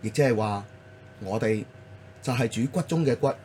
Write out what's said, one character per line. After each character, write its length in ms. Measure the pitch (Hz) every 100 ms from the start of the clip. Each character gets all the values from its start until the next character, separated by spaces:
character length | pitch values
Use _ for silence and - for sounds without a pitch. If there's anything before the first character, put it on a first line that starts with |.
亦 80 | 107
即 120 | 107
係 140 | 139
話 300 | 110 107 101 101 - - - - -
我 180 | 98 110
哋 240 | 110 110 - - - - - -
就 120 | -
係 140 | 123 143
主 220 | 110 131
骨 100 | 180
中 220 | - 165
嘅 100 | 143
骨 160 | 120 139 -